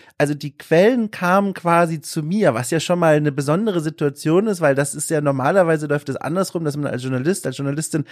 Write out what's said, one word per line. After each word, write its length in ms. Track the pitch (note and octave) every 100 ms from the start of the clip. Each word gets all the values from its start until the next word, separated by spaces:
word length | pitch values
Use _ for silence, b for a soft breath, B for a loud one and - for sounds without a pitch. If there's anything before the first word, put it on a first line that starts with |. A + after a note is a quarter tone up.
| b -
also 160 | D3
die 240 | D3 D3 -
Quellen 540 | - D#3+ G#3 B3+ G#3+
kamen 420 | - F3 F#3+ G3+
quasi 460 | F3+ E3+ E3+ E3+ D#3+
zu 240 | - E3
mir, 280 | D3+ G#3 F3+
was 200 | A2+ B2
ja 80 | D#3+
schon 180 | - F3
mal 160 | E3
eine 160 | D3+ D3+
besondere 500 | C#3 C#3 E3+ A3+ F3
Situation 680 | D#3 D3+ D3 C#3 D#3 F3 A3+
ist, 120 | F3+
weil 140 | D3+
das 220 | C3+ C#3+ C#3+
ist 140 | -
ja, 100 | D#3
normalerweise 640 | D3 C3+ C3+ F#3+ E3 D#3+ D3+
läuft 220 | C#3+ C#3+
es 80 | C3
andersrum, 480 | C#3 F3+ F3+ F3
dass 120 | D#3 C#3+
man 140 | C#3+
als 140 | B2
Journalist, 420 | C3 B2+ C#3+ F#3+ C#3+
als 120 | B2+
Journalistin 460 | C#3 C#3+ D#3+ D#3+ -